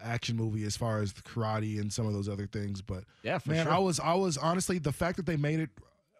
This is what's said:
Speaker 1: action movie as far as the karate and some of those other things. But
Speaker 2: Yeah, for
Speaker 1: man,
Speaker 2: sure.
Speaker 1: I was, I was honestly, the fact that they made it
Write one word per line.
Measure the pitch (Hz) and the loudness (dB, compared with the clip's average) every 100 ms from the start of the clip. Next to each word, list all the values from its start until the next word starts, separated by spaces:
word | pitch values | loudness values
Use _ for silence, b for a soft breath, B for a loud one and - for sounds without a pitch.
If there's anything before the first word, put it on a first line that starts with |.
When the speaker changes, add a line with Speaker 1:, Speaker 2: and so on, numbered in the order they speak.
Speaker 1:
action | 113 117 - 117 | -4 -4 -2 0
movie | 113 107 | 0 0
as | 104 - | -2 -2
far | 117 110 | 0 0
as | 104 | 0
the | - | -4
karate | - 120 110 110 107 107 | -8 -4 0 0 0 -2
and | 104 | -2
some | 110 110 | -2 0
of | |
those | 101 101 | 0 -2
other | 101 101 | -4 -4
things. | 107 101 98 | -4 -4 -4
But | 98 92 - b | -6 -8 -10 b
Speaker 2:
Yeah, | 113 165 | -4 -2
for | 131 | 0
Speaker 1:
man, | 160 160 | 2 4
Speaker 2:
sure. | |
Speaker 1:
I | 170 | 4
was, | 190 165 | 4 2
I | 147 | 2
was | 175 190 139 | 4 2 2
honestly, | 156 180 180 185 | 2 2 2 0
the | 147 | 0
fact | 135 170 185 | 0 0 0
that | 170 | 0
they | 156 | 2
made | 147 160 | 2 2
it | 160 - - _ _ _ | -2 -6 -20 _ _ _